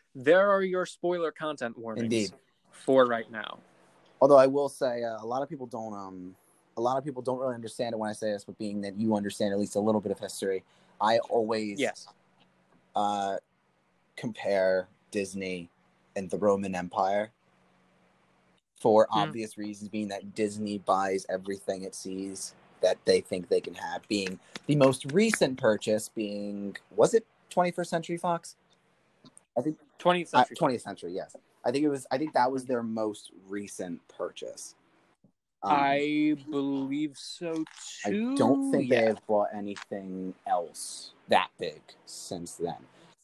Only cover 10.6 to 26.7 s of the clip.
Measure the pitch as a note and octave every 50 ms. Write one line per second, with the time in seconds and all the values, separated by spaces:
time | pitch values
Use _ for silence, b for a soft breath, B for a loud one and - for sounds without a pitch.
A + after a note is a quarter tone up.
10.6 | - b b b b b b - G2+ G#2+ A#2 A2+ - - - A#2 A2 G#2+ A2+ A2
11.6 | G#2+ G#2 G2+ F#2+ B2+ G#2 - - - - - _ _ _ _ _ _ _ _ _
12.6 | _ _ _ _ _ _ - G2+ G2+ G#2 G#2 G2+ G2 G2 G2 - - _ _ _
13.6 | _ _ _ _ _ _ _ _ _ _ - - - A#2+ G#2+ - - G2+ G2 F#2+
14.6 | F#2+ F#2+ F#2 F#2 F#2 - _ _ _ - - G#2 G2 F2+ F#2+ G2 F#2+ F#2 F#2 F2+
15.6 | E2+ - _ _ _ _ _ _ _ _ - G2+ F#2+ F2+ G2+ F2+ G2+ G#2 G2+ G2
16.6 | G2 F#2+ F#2 F2+ F2+ F2+ - G#2+ F#2 F#2+ G2+ G#2 G#2+ - _ _ _ _ _ _
17.6 | _ _ _ _ _ _ _ _ _ _ _ _ _ _ _ _ _ _ _ _
18.6 | _ _ _ - - A#2 G#2+ A2 G#2+ - A2+ G#2+ G2+ G#2 G#2 A#2 A2 G#2+ - G#2
19.6 | G#2 G#2 G#2 G2+ G#2 G2 G#2 G#2+ G#2+ G2 G2 G2 F#2+ G2+ F#2+ A2+ G#2+ G2+ G#2 G#2+
20.6 | G#2+ G#2 G#2 G2 F2+ - F#2+ F#2+ G2 F#2+ F#2+ F#2+ - - F#2 F#2 F#2 G2 G2 F#2+
21.6 | - - F#2+ F#2 F#2+ F#2+ - - - F#2+ F#2+ F#2+ G2 G2 F#2+ - - - - _
22.6 | _ _ _ - - F#2 F#2 - - A2+ F#2+ F#2 - - G2+ F#2 F2 - F#2+ F2+
23.6 | - F#2 E2+ - F2+ E2 F2 E2+ - - A2 G2+ F#2+ F#2 F#2 - B B B B
24.6 | B - D3 D3 C3+ C3+ C3 - - C3+ C#3+ G3 A3+ A3+ G#3+ - - C#3 C3 -
25.6 | C3 A2 G#2+ G#2 - A2 G#2+ G#2 - - - A2+ G#2+ G2+ G#2 G#2 G2+ G#2 G2+ G2+
26.6 | G2+ G2